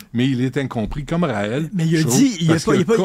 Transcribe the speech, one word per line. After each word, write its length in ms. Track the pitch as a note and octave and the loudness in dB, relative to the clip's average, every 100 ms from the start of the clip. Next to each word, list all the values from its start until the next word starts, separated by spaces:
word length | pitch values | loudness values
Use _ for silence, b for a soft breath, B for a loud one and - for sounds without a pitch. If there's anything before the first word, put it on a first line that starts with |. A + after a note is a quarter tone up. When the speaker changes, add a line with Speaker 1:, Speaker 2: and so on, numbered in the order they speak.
| B | B
Speaker 1:
mais 160 | A#2 C3 | -2 0
il 140 | B2 | 0
est 140 | C3 C#3 | -2 -2
incompris, 460 | C3 A#2+ G#2 D3 C#3+ | -4 -4 -6 -6 -4
comme 180 | E3+ | -2
Raël, 460 | E3 G#2+ G#2 C3 D#3 | -2 -2 -2 -4 -4
Speaker 2:
Mais 140 | F#3+ D#3+ | -2 0
il 100 | D#3+ | 0
a 20 | |
Speaker 1:
je 20 | D#3 | 2
trouve, 100 | B2+ | 4
Speaker 2:
dit, 180 | C4+ F3+ | 4 2
il 100 | E3 | 2
a 40 | |
Speaker 1:
parce 100 | E3 | 2
Speaker 2:
pas, 100 | A3 | 2
il 60 | G#3 | 2
a 40 | |
Speaker 1:
qu'il 80 | E3 | 2
a 40 | |
Speaker 2:
pas, 60 | A3+ | 2